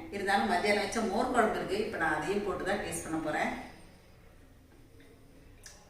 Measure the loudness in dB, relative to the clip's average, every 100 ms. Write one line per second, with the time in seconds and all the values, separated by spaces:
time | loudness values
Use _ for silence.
0 | -8 -4 2 2 4 2 4 2 2 0
1 | 0 0 2 4 4 2 -2 -2 -2 0
2 | 0 0 0 0 0 -2 0 -2 -2 -6
3 | -4 -4 -2 -2 -2 -4 -12 -18 -20 -20
4 | -20 -20 -20 -20 -20 -20 -20 -20 -20 -20
5 | -20 -20 -20 -20 -20 -20 -20 -20